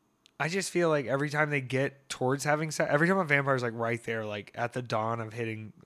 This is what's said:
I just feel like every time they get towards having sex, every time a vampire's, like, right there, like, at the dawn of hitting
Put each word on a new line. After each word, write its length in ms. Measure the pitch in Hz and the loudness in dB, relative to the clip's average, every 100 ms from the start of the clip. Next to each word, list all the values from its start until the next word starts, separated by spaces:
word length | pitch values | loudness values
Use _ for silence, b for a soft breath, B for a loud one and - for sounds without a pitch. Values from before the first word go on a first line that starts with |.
| _ _ _ _ | _ _ _ _
I 100 | 147 | -2
just 220 | 190 180 | -2 -2
feel 180 | 175 170 | 2 4
like 180 | 151 113 | 2 2
every 220 | 135 147 | 0 0
time 200 | 147 151 | 0 0
they 100 | 147 | 0
get 480 | 127 131 135 - _ | 0 0 0 -4 _
towards 360 | - 127 139 151 | -2 0 0 2
having 260 | 151 160 | 0 0
sex, 200 | 151 165 | -2 0
every 140 | 147 170 | 4 4
time 120 | 196 | 4
a 60 | 165 | 4
vampire's, 380 | 143 139 131 | 2 4 2
like, 120 | 123 113 | 0 -2
right 260 | 117 117 - | -2 -2 -4
there, 200 | 113 107 | -4 -4
like, 260 | 104 98 - | -6 -8 -6
at 180 | 120 | -4
the 80 | 127 | -4
dawn 380 | 123 117 110 113 | -4 -2 0 -2
of 140 | 110 113 | -4 -6
hitting 380 | 113 110 107 - | -6 -6 -10 -16